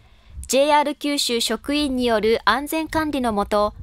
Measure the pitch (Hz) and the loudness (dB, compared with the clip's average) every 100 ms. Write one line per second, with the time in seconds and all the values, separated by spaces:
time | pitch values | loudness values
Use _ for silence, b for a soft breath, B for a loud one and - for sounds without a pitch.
0 | B B B B - 254 294 294 294 294 | B B B B -2 2 4 4 2 -2
1 | 294 285 - 233 - 220 - 294 294 254 | -4 -2 -2 -2 -2 -4 -2 -2 0 0
2 | 240 220 220 233 - 240 294 320 311 320 | 0 2 2 2 2 0 -2 -4 -2 -2
3 | 311 277 240 202 202 208 208 - | -2 -2 -2 -2 0 0 -2 -4